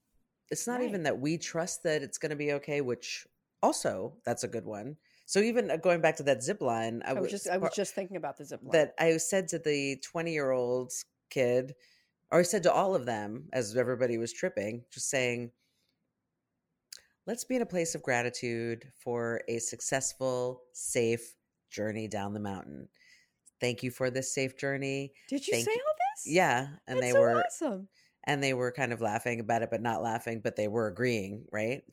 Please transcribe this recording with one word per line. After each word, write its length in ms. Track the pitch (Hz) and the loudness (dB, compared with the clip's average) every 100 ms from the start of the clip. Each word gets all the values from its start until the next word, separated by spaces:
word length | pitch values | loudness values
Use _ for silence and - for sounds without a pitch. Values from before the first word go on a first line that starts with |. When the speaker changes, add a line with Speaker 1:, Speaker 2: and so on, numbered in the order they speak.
| _ _ _ _ - | _ _ _ _ -8
Speaker 1:
it's 160 | 156 240 | -6 -4
not 140 | 247 | -2
Speaker 2:
Right. 100 | 247 | -2
Speaker 1:
even 140 | 196 | 0
that 160 | 147 107 | 0 0
we 180 | 147 165 | 0 -2
trust 460 | - 165 165 - | -2 -4 -4 -2
that 180 | 170 151 | 0 0
it's 160 | 143 - | -2 -6
gonna 180 | 151 147 | -6 -2
be 160 | 147 | -2
okay, 280 | 143 151 143 | -2 -2 -2
which 460 | 123 117 - - - _ _ _ | 0 -2 -6 -10 -12 _ _ _
also, 560 | 233 - 135 95 120 - 120 | 2 2 -2 -2 -6 -6 -4
that's 180 | 120 | -2
a 40 | 120 | -4
good 180 | 117 104 | -6 -8
one. 320 | 101 123 151 _ _ - | -8 -10 -14 _ _ -2
So 120 | 196 | 2
even, 320 | 226 233 202 | 4 2 2
uh, 60 | 160 | 2
going 240 | 180 175 | 4 4
back 160 | 160 156 | 4 4
to 60 | |
that 200 | 143 131 | 2 2
zip 180 | 131 202 | 2 0
line, 400 | 131 113 113 117 | 0 0 0 -2
I 60 | - | -2
Speaker 2:
I 40 | |
was 80 | 135 | 0
Speaker 1:
was 80 | 185 | -2
Speaker 2:
just, 160 | 202 180 | -2 -2
I 100 | 185 | 0
was 120 | 170 | 0
Speaker 1:
par- 60 | - | 0
Speaker 2:
just 200 | 190 - | -2 -4
thinking 200 | 185 185 | -6 -6
about 220 | 147 135 | -8 -8
the 80 | 143 | -12
zip 160 | 143 | -12
line. 100 | - | 2
Speaker 1:
that 200 | 165 139 - | 4 4 4
I 180 | 165 160 | 4 4
said 300 | - 196 165 | 2 0 0
to 80 | 165 | -2
the 400 | 156 143 139 135 | 0 0 0 -4
twenty-year-old 920 | - 170 170 156 131 127 123 127 123 - - _ - | -6 -4 -2 0 2 2 2 0 -2 -8 -12 _ -4
kid, 420 | 139 120 127 131 - _ _ _ _ _ | 2 4 4 2 -6 _ _ _ _ _
or 100 | 165 | 4
I 40 | |
said 180 | 175 208 | 4 4
to 80 | 165 | 4
all 220 | 160 190 | 4 4
of 140 | 180 120 | 2 0
them 420 | 107 104 117 156 | -2 -4 -8 -4
as 240 | 131 104 120 | -4 0 0
everybody 440 | 123 123 123 117 | 0 2 2 2
was 120 | 117 | -2
tripping, 540 | - 180 104 104 120 - | -2 -4 -2 -4 -6 -10
just 180 | - - | -8 -2
saying, 420 | 135 123 120 117 - _ _ _ _ _ _ _ _ _ _ _ _ _ - _ _ - | 0 0 -2 -6 -14 _ _ _ _ _ _ _ _ _ _ _ _ _ -20 _ _ -8
"Let's 180 | 240 | -6
be 120 | - 254 | 0 0
in 80 | |
a 20 | 233 | 2
place 300 | 180 165 151 | 0 0 -2
of 80 | |
gratitude 880 | - 120 120 - 123 117 117 113 131 - | 0 2 0 -2 -2 -2 -2 -4 -10 -10
for 420 | 127 120 117 117 - | -4 -2 0 -2 -2
a 100 | 117 | -2
successful, 1040 | - 117 - 135 - - 131 123 123 127 - | -4 -6 -2 0 0 -2 -2 0 -2 -4 -12
safe 640 | - - 127 113 117 - - _ _ _ | -10 -2 2 4 2 -2 -20 _ _ _
journey 360 | - 107 107 110 | -4 -4 -4 -4
down 260 | 104 101 | -4 -4
the 60 | 104 | -4
mountain. 500 | 101 95 - 69 - _ _ - _ _ _ - | -4 -6 -8 -14 -16 _ _ -20 _ _ _ -4
Thank 220 | 123 120 | -2 -2
you 80 | 127 | -4
for 220 | - 127 | -2 -2
this 200 | 131 - | -2 -2
safe 240 | 139 131 - | -2 -2 -2
journey." 560 | 139 139 135 135 139 - - | -2 -2 -2 -4 -6 -12 -6
Speaker 2:
Did 200 | 269 392 | -4 0
you 60 | |
Speaker 1:
Thank 120 | - 381 | 0 0
Speaker 2:
say 80 | |
Speaker 1:
you. 100 | 466 587 | 0 0
Speaker 2:
all 80 | 622 | 0
this? 320 | 784 855 - | -2 -4 0
Speaker 1:
Yeah, 400 | 170 165 123 139 147 - | 4 4 4 0 -8 -6
and 120 | - | -2
Speaker 2:
That's 40 | |
Speaker 1:
they 100 | 123 | 4
Speaker 2:
so 60 | 554 | 6
Speaker 1:
were 240 | - 659 | 6 4
Speaker 2:
awesome. 460 | 698 - 302 190 196 _ _ _ - | 2 -2 -4 -4 -10 _ _ _ -2
Speaker 1:
and 180 | 143 | 0
they 100 | 139 | 0
were 180 | 123 123 | 0 0
kind 220 | 131 123 | 0 -2
of 80 | 113 | 0
laughing 380 | 110 110 123 117 | 0 0 0 -2
about 240 | 110 117 | 0 0
it, 80 | 113 | 2
but 100 | 113 | 0
not 220 | 117 113 | 0 0
laughing, 360 | 113 117 117 113 | 0 -2 -4 -4
but 140 | 101 104 | -2 0
they 120 | 107 | 0
were 180 | 117 107 | 2 0
agreeing, 600 | 90 123 113 98 107 - | 0 0 0 -2 -8 -6
right? 320 | 107 113 135 - | -4 -2 -4 -8